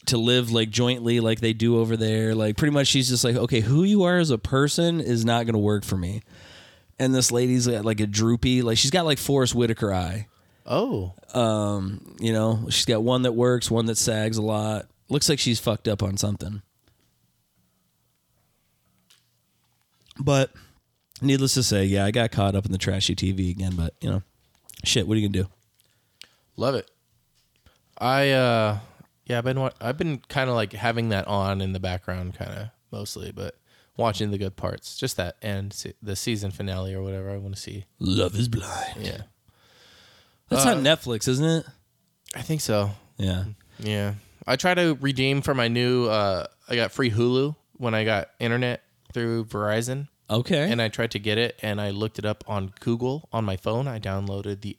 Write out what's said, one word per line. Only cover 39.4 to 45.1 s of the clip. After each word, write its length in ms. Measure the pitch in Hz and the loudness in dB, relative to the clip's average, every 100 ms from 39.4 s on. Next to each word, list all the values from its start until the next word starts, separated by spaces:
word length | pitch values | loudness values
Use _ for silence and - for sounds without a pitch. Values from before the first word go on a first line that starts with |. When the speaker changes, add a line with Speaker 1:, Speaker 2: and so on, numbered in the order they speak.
| _ _ _ _ - - - _ _ _ - | _ _ _ _ -20 -20 -20 _ _ _ -2
Speaker 1:
That's 180 | 135 240 | 2 4
Speaker 2:
Uh, 60 | |
Speaker 1:
on 120 | 180 | 4
Netflix, 420 | 135 160 127 110 - | 2 2 0 -2 0
isn't 180 | 127 | 2
it? 220 | 160 165 - - _ _ _ _ - - | 2 0 -2 -18 _ _ _ _ -16 -12
Speaker 2:
I 60 | |
think 180 | - 156 | -6 -4
so. 300 | - 107 101 98 _ - | 0 0 0 -4 _ -4
Speaker 1:
Yeah. 280 | 95 92 95 104 _ - | -2 -2 -4 -10 _ -10
Speaker 2:
Yeah. 360 | 107 104 101 101 - - - | -4 -2 -2 -6 -12 -10 -2
I 100 | 165 | 0
try 180 | 185 | 2
to 220 | 180 170 131 | 2 2 2
redeem 420 | 139 | 0